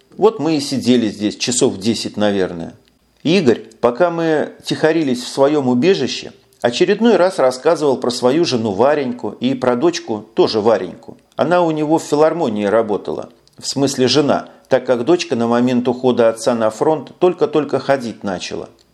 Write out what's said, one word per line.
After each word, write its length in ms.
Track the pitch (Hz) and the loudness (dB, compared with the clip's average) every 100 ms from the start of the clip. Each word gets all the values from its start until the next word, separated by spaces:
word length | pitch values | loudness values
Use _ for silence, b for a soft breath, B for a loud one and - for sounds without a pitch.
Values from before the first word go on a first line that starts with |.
| _ - | _ 0
Вот 240 | 202 220 | 2 2
мы 160 | 151 151 | -2 -2
и 40 | |
сидели 480 | 139 131 120 123 110 | -2 -2 2 2 2
здесь 280 | 95 104 - | -2 -4 -4
часов 400 | - 120 131 95 | -4 0 0 0
десять, 400 | 104 104 - - | -2 -2 -6 -2
наверное. 580 | 104 101 90 87 82 - _ _ _ _ | 0 0 -2 -6 -14 -16 _ _ _ _
Игорь, 420 | 135 190 139 - - - | 0 2 2 2 -4 -2
пока 300 | 120 120 175 | -2 2 0
мы 440 | 165 165 151 - - | 0 0 0 -2 -8
тихорились 580 | - 147 156 165 143 123 | -8 0 0 2 0 -2
в 60 | - | -4
своём 400 | - 139 151 127 | 2 2 2 0
убежище, 640 | 123 160 185 123 - - - _ _ | 2 2 2 -2 -6 -12 -20 _ _
очередной 540 | 120 - 180 202 233 185 | -4 0 0 4 4 4
раз 220 | 180 185 | 2 2
рассказывал 600 | 131 - 156 165 147 123 | 0 2 0 2 2 0
про 120 | 123 | -2
свою 360 | 120 123 151 165 | 0 0 2 0
жену 260 | 127 110 | 0 -2
Вареньку 640 | 92 131 151 127 - 107 - | 2 2 2 -2 -6 -10 -4
и 120 | 123 | -4
про 240 | 127 123 123 | 0 0 2
дочку, 480 | 170 170 - 107 - | 0 0 -6 -8 -4
тоже 300 | - 156 107 | 0 0 2
Вареньку. 560 | 107 104 90 - - - _ - | 2 2 -2 -12 -20 -20 _ -4
Она 260 | 139 180 | 0 2
у 80 | 170 | 0
него 280 | 156 151 160 | -2 0 -2
в 40 | |
филармонии 640 | - 147 156 165 143 104 | 0 2 2 2 -2 -2
работала, 640 | 101 107 107 95 - 73 64 _ _ - | 0 0 0 -4 -4 -8 -10 _ _ -14
в 100 | - | -8
смысле 400 | - 139 131 123 | -2 -2 0 2
жена, 400 | 139 143 90 - - _ | 2 2 -2 -4 -18 _
так 180 | 127 123 | -2 0
как 180 | 120 | -2
дочка 320 | 120 175 - 117 | 2 0 0 -2
на 100 | 117 | 0
момент 380 | 120 123 123 127 | 2 2 0 0
ухода 440 | 123 127 117 113 | 0 0 2 2
отца 240 | 110 - | 2 -2
на 160 | 120 110 | 0 -2
фронт 420 | - 147 151 - - | 0 -2 -2 -6 -2
только-только 600 | 180 170 147 156 143 135 | 0 0 0 0 -2 -2
ходить 460 | 135 139 120 98 | 0 -2 -2 -8
начала. 460 | 101 87 - - - _ _ | -8 -8 -8 -12 -12 _ _